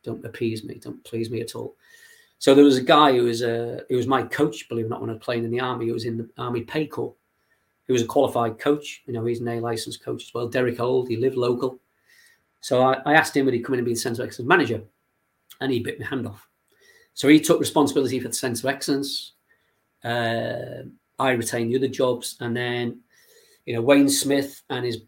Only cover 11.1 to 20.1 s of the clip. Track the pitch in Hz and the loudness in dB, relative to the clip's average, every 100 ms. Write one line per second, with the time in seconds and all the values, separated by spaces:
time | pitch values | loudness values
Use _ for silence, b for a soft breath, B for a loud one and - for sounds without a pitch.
11.1 | 110 131 127 123 123 131 - _ b b | -2 -2 0 -2 0 -4 -6 _ b b
12.1 | b b b b _ - 127 131 131 - | b b b b _ -2 2 4 2 4
13.1 | 156 - 143 135 120 120 127 120 117 131 | 2 4 0 2 0 -2 -4 -2 -2 -4
14.1 | 113 110 - 120 185 123 107 - _ _ | -4 -8 -8 2 2 2 -4 -8 _ _
15.1 | _ _ _ _ - 135 120 120 - 113 | _ _ _ _ -8 -4 -2 -4 -8 -8
16.1 | 135 113 98 _ _ _ b b b b | -6 -8 -12 _ _ _ b b b b
17.1 | - 135 151 151 160 143 160 143 143 131 | 0 8 8 8 2 4 2 4 2 0
18.1 | 127 113 - 131 117 131 135 - 139 139 | -2 -4 -4 -4 -2 -4 -4 -2 -2 -2
19.1 | - - _ _ _ _ _ _ _ 117 | -8 -12 _ _ _ _ _ _ _ -6